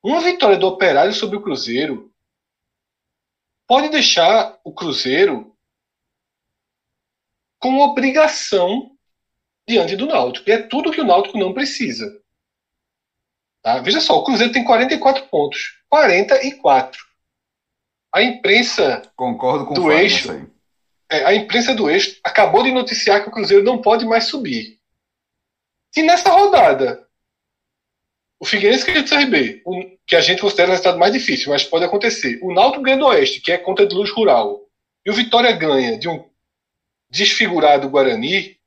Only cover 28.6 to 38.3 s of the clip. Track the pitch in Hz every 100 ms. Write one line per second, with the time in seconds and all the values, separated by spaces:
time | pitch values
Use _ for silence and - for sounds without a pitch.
28.6 | 202 254 - 339 277 294 277 165 117 -
29.6 | 175 185 - _ - 170 156 180 202 -
30.6 | 180 185 185 170 185 247 - 143 139 143
31.6 | - 165 175 202 226 - 131 117 180 175
32.6 | 240 302 262 269 285 190 135 - - 175
33.6 | - 190 202 185 202 226 202 127 208 202
34.6 | - _ _ _ 196 220 233 233 240 180
35.6 | 160 135 123 110 170 156 - _ _ _
36.6 | _ _ _ _ _ - 202 - 214 175
37.6 | 147 143 135 139 131 113 127